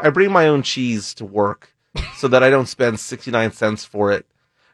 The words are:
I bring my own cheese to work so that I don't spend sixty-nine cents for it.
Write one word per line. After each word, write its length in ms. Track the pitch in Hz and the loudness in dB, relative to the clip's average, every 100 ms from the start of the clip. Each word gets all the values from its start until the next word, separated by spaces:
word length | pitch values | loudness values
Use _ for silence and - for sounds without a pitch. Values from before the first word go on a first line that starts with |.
| 151 | 2
I 20 | |
bring 220 | 147 196 | 2 2
my 160 | 190 156 | 4 4
own 160 | 147 | 2
cheese 500 | 123 - 127 110 - - | -2 -4 -4 -4 -8 -12
to 100 | 101 | -6
work 460 | 101 101 104 _ _ _ - - - | -2 -2 -2 _ _ _ -10 -10 -4
so 100 | 135 | 2
that 140 | 127 | 4
I 60 | 131 | 6
don't 160 | 135 123 | 4 0
spend 340 | - 120 107 | -2 -2 -2
sixty-nine 520 | - 127 - 117 110 | -8 -14 -4 -2 -2
cents 320 | - 110 107 - | -2 -4 -4 -8
for 260 | 104 101 | -2 0
it. 140 | 101 - _ _ _ _ | -2 -6 _ _ _ _